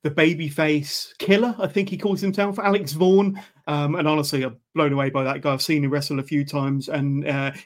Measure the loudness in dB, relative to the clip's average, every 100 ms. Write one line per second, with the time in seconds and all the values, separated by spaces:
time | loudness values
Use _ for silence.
0 | -2 2 2 2 -4 -2 0 0 -2 -10
1 | -10 -8 2 4 2 0 -2 -2 -4 -4
2 | -2 -2 -2 0 -2 0 0 0 -2 2
3 | 6 6 4 -2 -14 _ -4 -2 0 0
4 | 2 2 0 -2 -4 -8 _ 0 2 2
5 | 0 0 -2 -2 -2 -2 0 0 2 -2
6 | -2 -4 -2 -2 -2 -2 -2 -2 -4 -4
7 | -2 -2 -2 -2 -4 -6